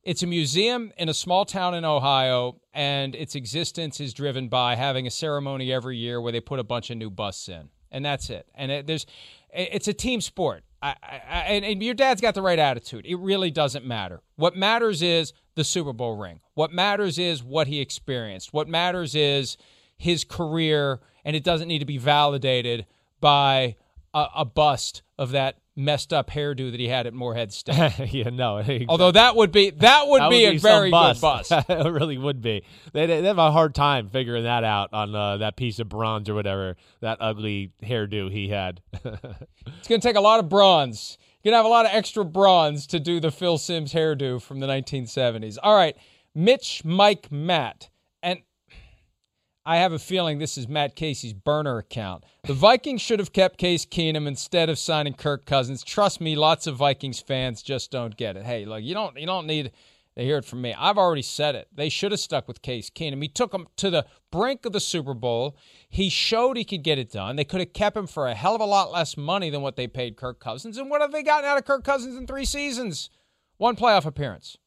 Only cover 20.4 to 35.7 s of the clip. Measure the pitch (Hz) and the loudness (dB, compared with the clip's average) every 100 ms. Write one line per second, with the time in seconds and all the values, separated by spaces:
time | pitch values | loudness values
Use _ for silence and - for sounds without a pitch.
20.4 | 160 160 156 151 139 131 _ _ 151 156 | -4 0 2 2 0 -4 _ _ -6 -2
21.4 | 156 160 170 156 143 139 127 147 147 139 | 0 -2 -2 -4 -4 -2 2 4 4 2
22.4 | 131 123 120 117 104 _ _ _ 147 143 | 0 0 -2 -6 -8 _ _ _ 4 6
23.4 | 139 135 127 107 _ - _ 151 143 139 | 4 2 0 -6 _ -20 _ -4 -2 -4
24.4 | 135 160 151 127 - - _ - 127 135 | -2 2 4 2 -4 -10 _ -8 -2 0
25.4 | 135 - _ - 139 143 - 160 - 147 | -2 -4 _ -4 -2 -2 0 -2 -2 -6
26.4 | 147 135 131 120 120 127 120 123 123 117 | -6 -6 -8 -6 -4 -2 -4 -6 -6 -4
27.4 | 110 - - 143 156 - 135 135 113 123 | -6 -8 -2 2 2 0 -6 -4 -4 -2
28.4 | 120 104 110 127 120 170 180 185 240 220 | -2 -2 -2 -4 0 4 6 8 6 6
29.4 | 202 202 196 151 214 285 294 269 - 240 | 4 6 4 6 8 8 8 6 8 8
30.4 | 214 156 208 214 190 170 156 117 156 123 | 8 6 8 8 8 6 6 6 2 2
31.4 | - 165 - 170 160 156 156 131 139 135 | 2 0 2 0 0 0 -2 -2 -4 -4
32.4 | 113 104 - - - 147 160 160 185 190 | -4 -4 -8 -20 -8 -2 0 2 2 4
33.4 | 160 156 160 139 143 139 101 131 120 120 | 4 6 4 4 2 2 -2 -4 -2 -2
34.4 | 117 120 113 104 98 107 104 104 101 101 | 0 0 2 0 -2 -4 -4 -2 -2 -2
35.4 | 107 - 123 | -4 -4 -6